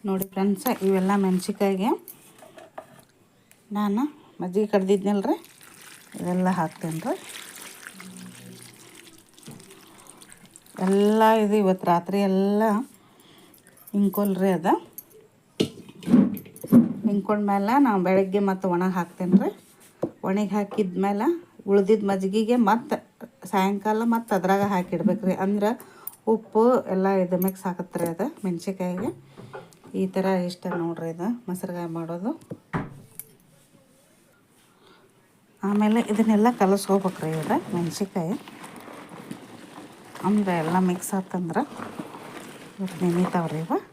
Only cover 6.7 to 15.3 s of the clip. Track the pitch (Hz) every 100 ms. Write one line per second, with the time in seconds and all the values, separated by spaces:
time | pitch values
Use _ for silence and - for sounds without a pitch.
6.7 | - 165 160 214 381 - - - - -
7.7 | - - - - 60 - - - - -
8.7 | - - - - - - - - - -
9.7 | - - - - - - - - - -
10.7 | - 190 196 208 214 220 220 208 214 196
11.7 | 185 - 170 180 202 196 190 196 208 220
12.7 | 208 277 - _ _ - - - - -
13.7 | - - 202 202 196 202 185 190 175 180
14.7 | 311 - - - - -